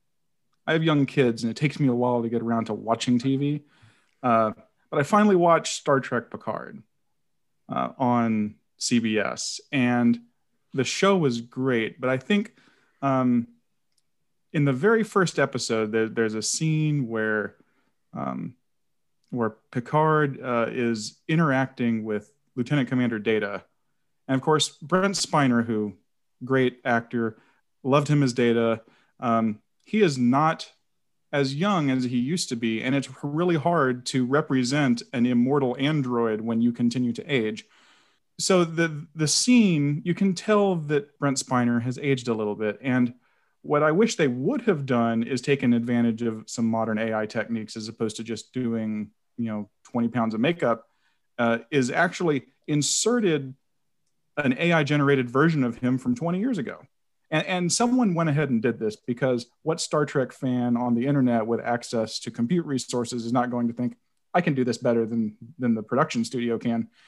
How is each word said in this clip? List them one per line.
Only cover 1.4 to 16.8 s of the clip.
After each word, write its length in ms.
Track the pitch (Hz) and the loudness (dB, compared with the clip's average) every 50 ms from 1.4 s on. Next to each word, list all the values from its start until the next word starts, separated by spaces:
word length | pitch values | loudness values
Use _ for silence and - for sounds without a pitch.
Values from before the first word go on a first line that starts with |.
| - | -2
and 80 | 113 | -4
it 60 | 113 | -2
takes 240 | - 151 147 - - | -2 -2 -2 0 0
me 80 | 147 131 | 2 2
a 60 | 120 | 2
while 280 | 120 123 123 123 120 117 | 2 2 0 0 0 0
to 60 | 117 | -2
get 140 | 117 117 113 | -2 -2 -2
around 240 | 117 117 113 110 | -2 -2 -2 -2
to 80 | 110 107 | -4 -6
watching 440 | 104 104 107 113 113 - - 123 120 | -6 -2 -2 -2 0 0 2 0 2
T 180 | 120 135 135 | 2 0 0
V. 260 | 135 143 143 147 151 - _ _ _ - - _ _ _ _ _ _ - | 0 0 -2 -2 -4 -6 _ _ _ -20 -20 _ _ _ _ _ _ 0
Uh, 300 | 123 117 113 110 107 - - - _ _ _ _ _ | 2 2 4 2 0 -2 -6 -14 _ _ _ _ _
but 100 | - 151 | -2 -2
I 20 | 143 | 0
finally 340 | - - 208 208 214 196 | 4 4 4 6 6 6
watched 380 | 175 170 170 165 160 - - - | 6 6 6 4 4 2 -2 -8
Star 260 | - - - 143 135 | -4 0 0 2 2
Trek 300 | 127 - 131 120 113 - | 0 0 -4 -4 -4 -6
Picard, 520 | - - - - - - - - - - - _ _ _ _ _ _ _ _ _ _ _ _ _ _ _ _ - | -10 -10 -8 -8 -8 -8 -8 -12 -16 -18 -20 _ _ _ _ _ _ _ _ _ _ _ _ _ _ _ _ -8
uh, 220 | - - - - - - | -4 -4 -4 -4 -4 -4
on 580 | 135 123 123 120 117 113 110 107 107 104 - - _ _ _ - | -2 0 0 2 0 0 0 -2 -2 -4 -6 -12 _ _ _ -10
C 200 | - - 123 120 | -4 -2 0 0
B 200 | 113 110 107 104 | 0 0 0 0
S. 420 | 98 - 62 - - - - - - _ - | -2 -2 -4 -6 -8 -10 -10 -12 -10 _ -2
And 480 | 139 123 123 123 123 120 120 117 117 - _ _ _ _ _ _ _ _ _ - | 0 0 2 2 2 2 2 2 0 -4 _ _ _ _ _ _ _ _ _ -6
the 100 | 135 123 | -4 -4
show 320 | - - - - 196 202 | -2 -2 2 2 4 4
was 240 | 190 160 135 117 117 | 4 2 0 0 -2
great, 600 | 117 120 - 131 131 135 127 113 113 - - - | -6 -8 -8 -4 -2 0 0 0 0 -2 -4 -4
but 100 | 127 127 | -2 -2
I 60 | 131 | -2
think, 380 | 127 - - 208 202 208 - _ _ _ _ _ _ _ _ _ _ - | -2 0 0 0 0 0 -2 _ _ _ _ _ _ _ _ _ _ -2
um, 460 | 139 135 131 127 127 123 120 117 - - _ _ _ _ _ _ _ _ _ _ _ _ _ _ _ _ _ _ _ - | 0 0 2 2 2 2 2 0 -2 -8 _ _ _ _ _ _ _ _ _ _ _ _ _ _ _ _ _ _ _ -2
in 120 | - 143 | 0 0
the 60 | 143 135 | 0 0
very 300 | 123 151 208 233 226 214 | 2 2 2 2 2 0
first 360 | - - 202 185 165 - - | 0 0 0 0 2 2 0
episode, 540 | 139 135 - 123 - - 117 110 110 107 107 | 0 0 -2 -4 -4 -2 -2 -2 0 0 0
there, 180 | 113 113 110 | 0 0 0
there's 240 | - 117 113 110 107 | 0 0 0 0 -2
a 80 | 110 104 | -4 -4
scene 680 | - - - 165 160 156 156 | -4 -4 -2 -2 0 0 0